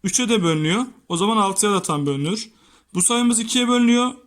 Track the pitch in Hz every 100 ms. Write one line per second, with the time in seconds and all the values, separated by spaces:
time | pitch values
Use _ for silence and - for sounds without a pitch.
0 | 196 - 240 226 170 156 156 196 262 -
1 | _ 170 202 220 196 196 208 196 180 147
2 | 143 139 147 214 - _ _ _ _ 175
3 | - 233 240 240 226 247 240 247 240 240
4 | 247 -